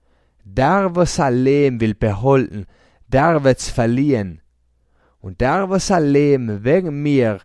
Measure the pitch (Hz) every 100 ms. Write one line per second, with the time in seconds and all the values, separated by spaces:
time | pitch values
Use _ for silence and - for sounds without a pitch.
0 | _ _ _ _ 101 101 139 196 190 175
1 | 170 - 143 123 131 143 143 120 110 101
2 | 113 98 131 135 117 104 92 _ _ _
3 | _ 131 160 160 135 123 - - 117 123
4 | 147 123 95 80 _ _ _ _ _ _
5 | _ _ 101 90 123 175 190 190 - 180
6 | 147 143 147 135 113 104 110 175 180 143
7 | 147 139 113 98